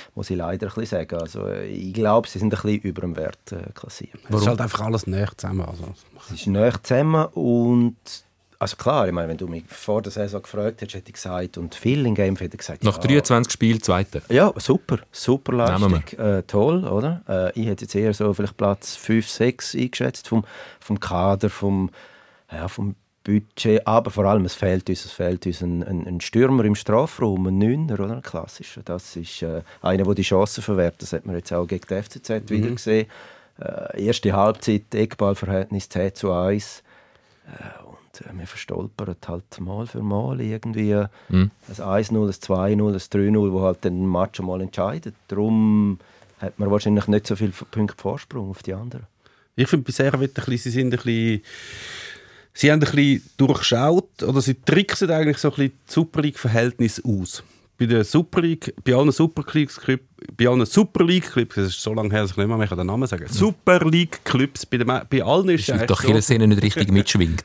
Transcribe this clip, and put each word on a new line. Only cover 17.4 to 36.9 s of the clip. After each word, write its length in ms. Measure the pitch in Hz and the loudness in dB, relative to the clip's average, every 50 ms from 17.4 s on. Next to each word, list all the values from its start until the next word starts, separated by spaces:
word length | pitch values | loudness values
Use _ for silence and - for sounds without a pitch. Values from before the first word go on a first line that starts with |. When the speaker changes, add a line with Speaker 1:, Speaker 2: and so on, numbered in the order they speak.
| 92 90 - | 0 -2 -2
Speaker 1:
Äh, 40 | 117 | -2
ich 60 | 113 | -2
hätte 200 | 113 98 - 113 | -2 -4 -6 -6
jetzt 100 | - - | -4 -2
eher 180 | 101 110 110 104 | 0 0 0 0
so 180 | - 107 104 95 | 0 0 0 0
vielleicht 220 | - 101 101 - | 0 -2 -4 -2
Platz 380 | - 107 101 98 - - - - | 0 0 0 0 0 -4 -12 -12
fünf, 320 | - - - 110 113 107 | -8 -2 0 2 2 0
sechs 460 | - - - 113 123 127 - - - - | 0 -2 0 0 0 0 -2 -6 -8 -4
eingeschätzt 540 | 135 127 123 - - 123 123 - - - | -4 -4 -4 -4 -4 -4 -4 -4 -6 -6
vom, 180 | - 113 113 107 - - - - - - - | -2 0 0 0 -2 -8 -20 -20 -20 -20 -14
vom 200 | - - 104 98 | -8 -6 -6 -6
Kader, 500 | - - 90 87 92 98 98 98 - 101 | -4 -4 -2 0 2 2 2 2 0 -2
vom, 400 | - - 101 101 98 95 95 92 - - - - - - _ _ _ _ _ - | -2 -2 -2 -2 0 0 -2 -4 -6 -10 -20 -20 -20 -20 _ _ _ _ _ -14
ja, 160 | 85 82 82 | -10 -8 -8
vom 260 | 92 - - 98 101 98 _ _ _ _ _ - | -8 -8 -6 -6 -6 -8 _ _ _ _ _ -2
Budget, 640 | - 104 104 104 _ - - - 113 107 110 - | 0 0 0 0 _ -8 -2 0 2 2 2 2
aber 240 | 107 110 110 - - | 2 2 2 2 0
vor 140 | - 107 98 | 0 2 2
allem, 200 | 98 104 107 92 | 4 4 2 2
es 80 | 90 - | -2 -4
fehlt 340 | - 101 92 92 92 - - | -2 -2 0 0 0 -2 -4
uns, 140 | 92 - - | -6 -6 -8
es 60 | - | -10
fehlt 320 | - - 92 87 92 90 - | -8 -6 -4 -4 -4 -4 -4
uns 160 | 92 85 - 90 | -6 -6 -6 -4
ein, 180 | 87 87 87 | -4 -4 -4
ein, 240 | 90 98 95 85 - | -4 -4 -6 -6 -6
ein 140 | - 90 87 | -6 -8 -8
Stürmer 420 | - - - 113 127 131 135 127 107 | -6 -2 2 4 4 4 4 4 4
im 120 | 107 104 | 2 2
Strafraum, 720 | - - - 104 117 147 160 - - 127 107 95 92 92 | 0 0 0 2 2 2 0 -2 -2 -2 0 0 0 0
ein 100 | 95 95 | 0 0
Neuner, 420 | 98 104 113 131 151 160 151 110 98 | 2 2 2 2 0 -2 -4 -4 -4
oder? 180 | 98 101 113 | -4 -6 -8
Ein 40 | 120 | -10
klassischer. 600 | - - - 82 82 - - - 87 - - - - | -10 -10 -10 -10 -10 -12 -16 -18 -18 -18 -18 -14 -10
Das 300 | - 87 90 - - - | -10 -10 -10 -10 -12 -14
ist, 260 | 87 85 - - - | -14 -12 -12 -12 -10
äh, 220 | 85 82 80 80 80 - - - | -8 -6 -6 -8 -10 -12 -12 -6
einer, 220 | - 90 92 95 98 | -2 0 2 2 2
der 100 | 95 101 | 2 2
die 80 | 98 | 0
Chancen 400 | 95 - 101 92 101 101 - - | 0 2 2 2 2 2 -2 -6
verwertet. 400 | - - 101 92 87 85 - - | -4 -2 0 0 0 0 -2 -6
Das 120 | - - 87 | -10 -8 -8
hat 120 | 82 - | -8 -6
man 100 | 101 90 | -6 -8
jetzt 160 | 85 - - | -8 -6 -4
auch 140 | 87 87 87 | -4 -4 -4
gegen 220 | 85 98 90 - | -4 -6 -8 -6
den 100 | - 95 | -6 -6
F 120 | 98 104 - | -6 -8 -10
C 120 | - - | -14 -14
Z 220 | - - 113 110 104 | -8 -6 -6 -6 -4
Speaker 2:
Mhm. 120 | 107 107 | -4 -2
Speaker 1:
wieder 140 | 107 107 117 | -2 -2 -2
gesehen. 380 | 123 117 - 110 110 110 107 - - - - - - - _ _ _ - | -4 -4 -2 0 0 0 0 -2 -8 -20 -20 -20 -20 -20 _ _ _ -14
Äh, 460 | - - - - - - - - 101 | -12 -12 -10 -10 -10 -10 -6 -2 0
erste 280 | 110 117 - - 101 95 | 0 0 2 2 2 4
Halbzeit, 600 | 98 101 110 110 - - 113 107 101 104 - - | 4 4 4 2 0 0 0 0 0 0 -2 -2
Eckballverhältnis 960 | 107 110 110 - - 104 98 101 - - 92 98 95 95 - 104 98 - - | 0 0 0 0 0 0 0 0 0 -2 -2 -2 -2 -2 -2 -4 -6 -6 -4
zehn 240 | - 90 92 98 - | -4 -2 -2 -2 -2
zu 180 | - - 95 | -4 -2 -2
eins. 520 | 90 87 90 95 104 104 - - - - _ _ | 0 0 0 0 0 -2 -4 -8 -16 -20 _ _